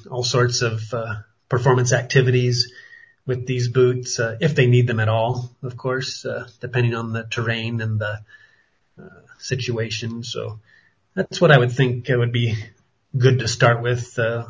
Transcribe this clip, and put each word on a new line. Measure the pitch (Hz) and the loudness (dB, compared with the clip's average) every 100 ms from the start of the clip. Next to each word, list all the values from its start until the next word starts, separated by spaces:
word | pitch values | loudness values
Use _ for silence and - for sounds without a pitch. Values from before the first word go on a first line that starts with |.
| - | -8
all | 127 | -6
sorts | 120 127 123 117 | 0 2 2 2
of, | 117 110 110 | -2 -4 -6
uh, | 117 110 107 - _ _ | -6 -6 -10 -12 _ _
performance | 123 131 127 123 | 2 4 4 4
activities | 123 120 131 127 127 123 120 - - - - - _ | 0 2 2 4 2 2 0 -2 -8 -20 -20 -20 _
with | - 127 127 | -6 -6 -2
these | 127 120 | -2 0
boots, | 131 123 123 120 - | 4 4 2 -4 -4
uh, | 113 110 | -4 0
if | 160 | 0
they | 143 123 | 4 6
need | 123 120 | 6 4
them | 110 | 2
at | 110 | 2
all, | 113 113 123 - - | 2 0 -2 -6 -10
of | 123 120 | -12 -8
course, | 131 131 135 - 123 | -4 -4 -6 -8 -8
uh, | 113 - _ | -8 -10 _
depending | 117 123 117 | -4 0 0
on | 117 117 | 0 -4
the | 113 | -6
terrain | 113 120 113 113 117 117 | -6 -4 -2 -2 -4 -4
and | 110 107 | -2 -2
the, | 104 110 - - _ _ _ _ _ - | -2 -6 -12 -20 _ _ _ _ _ -20
uh, | - - _ - | -20 -20 _ -18
situation. | - 127 120 113 113 110 117 117 | -8 -6 -4 -6 -6 -8 -8 -10
So | 117 113 107 110 _ _ _ _ _ | -10 -10 -10 -12 _ _ _ _ _
that's | 185 185 - | -8 -6 2
what | 165 | 6
I | 139 | 6
would | 123 | 4
think | 123 131 123 127 | 2 0 0 -2
it | 120 | 0
would | 120 | 0
be | 120 117 107 - _ _ _ _ 127 | 0 -2 -2 -8 _ _ _ _ 2
good | 131 123 | 4 4
to | 113 | 0
start | - 120 117 | 2 4 4
with, | 120 123 - - | 0 -2 -4 -4
uh, | 113 117 | -2 -2